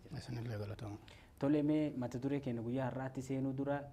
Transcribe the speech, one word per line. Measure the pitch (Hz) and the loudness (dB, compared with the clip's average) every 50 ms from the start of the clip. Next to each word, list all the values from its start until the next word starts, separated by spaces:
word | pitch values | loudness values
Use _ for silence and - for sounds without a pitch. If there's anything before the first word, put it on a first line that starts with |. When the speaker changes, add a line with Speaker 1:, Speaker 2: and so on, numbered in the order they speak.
| - | -12
Speaker 1:
jira. | - - 123 | -10 -10 -10
Speaker 2:
Isinillee | - - 123 120 117 120 113 104 | -8 -6 -6 -6 -4 -4 -4 -4
galatooma. | 104 104 101 - 107 101 101 - - - - - - - - - | -4 -4 -6 -6 -6 -8 -8 -10 -12 -14 -18 -20 -20 -16 -6 2
Speaker 1:
Tole, | - 139 151 151 143 | 4 6 6 6 6
mee | 147 151 - - - - - | 6 4 4 4 2 0 -2
mata | 123 123 - 123 | -2 -2 -2 0
duree | 127 139 139 143 | 0 2 0 0
keenya | - 135 117 117 | 0 0 -2 -2
guyyaa | 113 120 120 135 131 | -2 -2 0 0 0
har'aatti | 123 - 131 131 131 131 135 | 0 0 -2 -4 -4 -4 -4
seenuu | 131 - 139 135 131 135 131 135 | -4 -2 0 0 0 0 0 0
dura, | 139 139 143 143 139 - | 2 2 0 0 -2 -6